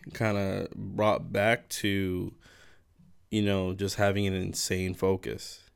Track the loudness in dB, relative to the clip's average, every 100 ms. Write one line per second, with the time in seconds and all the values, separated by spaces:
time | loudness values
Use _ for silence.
0 | -10 -2 0 2 0 -2 -6 -8 -6 2
1 | 2 2 0 2 4 2 -2 -4 0 0
2 | 0 -2 -4 -10 -20 -20 -20 -20 _ _
3 | -20 -20 -4 0 2 2 0 -2 -2 2
4 | 2 4 2 0 -2 -4 -2 0 -2 0
5 | 2 2 -2 -8 -10 -16 _